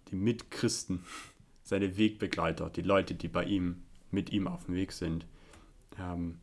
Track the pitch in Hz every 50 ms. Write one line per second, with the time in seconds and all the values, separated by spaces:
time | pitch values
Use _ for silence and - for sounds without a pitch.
0 | _ - - 92 98 113 117 - - - - - - 117 - - - - 92 87
1 | - - - - - - - _ - - - - - - - 95 98 95 92 98
2 | 110 107 107 - 104 92 - - 85 82 80 82 82 82 - - 85 92 98 95
3 | 92 - 90 82 - 82 - 90 90 - 101 95 90 90 90 - - - - -
4 | - - - 98 90 - - 104 95 - 90 87 - - 90 90 95 92 - -
5 | 87 82 80 82 - - - - - - - - - - - - - - - -
6 | 92 90 87 87 85 85 87 -